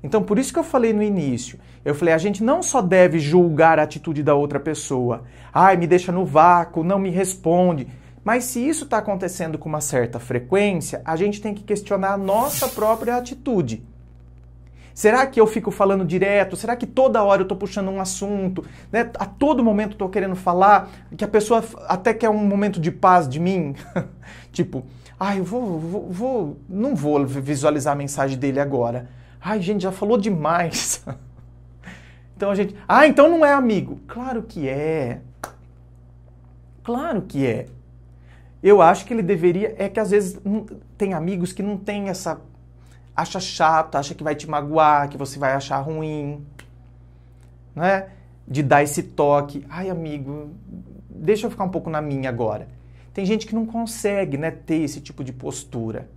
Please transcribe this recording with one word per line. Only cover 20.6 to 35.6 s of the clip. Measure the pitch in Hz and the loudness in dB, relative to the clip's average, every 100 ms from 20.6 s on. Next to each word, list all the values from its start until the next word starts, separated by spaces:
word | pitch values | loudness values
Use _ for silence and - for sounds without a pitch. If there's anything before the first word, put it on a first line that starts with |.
| 196 202 - - - - | 8 6 4 -16 -18 -8
que | |
a | 202 | 0
pessoa | 214 208 226 | 2 4 0
f-, | 226 - - | 0 -14 -4
até | 185 226 | 0 0
quer | 220 226 | 2 0
um | 214 208 | 2 2
momento | 202 208 180 | 2 0 0
de | 160 | -4
paz | - 190 180 147 | 2 6 6 4
de | 139 | -2
mim. | 175 190 147 139 - 135 | 0 0 -2 -8 -8 -8
<laughs> | - - - - - | -8 -14 -20 -20 -12
Tipo, | - 185 135 - - - - | -4 -4 -4 -10 -20 -20 -6
"Ai, | 190 196 | -4 -2
eu | |
vou, | 175 240 233 165 | -4 -4 -4 -6
vou, | 165 196 - | -6 -8 -8
vou, | 180 247 254 156 - - | -6 -4 -2 -4 -8 -10
não | 185 254 214 | -4 -2 -2
vou | 147 147 135 | 0 0 0
vi-, | 135 | -4
visualizar | 135 147 151 151 139 | -4 0 2 2 -2
a | 143 | -2
mensagem | 143 143 139 135 | -4 -4 -4 -2
dele | 139 135 | -2 -2
agora. | 143 135 117 123 123 - - - | -2 -2 -2 -4 -10 -20 -20 -14
Ai, | 180 214 | -6 -4
gente, | 175 208 | -2 -2
já | 185 | -4
falou | 185 208 233 | -4 0 0
demais." | 202 175 147 196 165 - - - - | 0 -2 0 0 0 -4 -6 -6 -8
<laughs> | - - - - - - - - - - - - - | -14 -16 -20 -20 -20 -20 -20 -20 -20 -20 -20 -20 -6
Então | 202 | -2
a | 196 | 0
gente, | 202 - - | -2 -4 2
"Ah, | 214 302 | 6 8
então | 285 302 | 8 6
não | 339 | 6
é | 294 | 4
amigo." | 277 247 202 131 - - | 4 2 0 -2 -10 -14
Claro | 226 247 226 | -12 -8 -8
que | - - 135 | -8 -6 -4
é. | 135 156 160 127 127 123 - - - | -4 -2 -2 -4 -8 -14 -16 -18 -18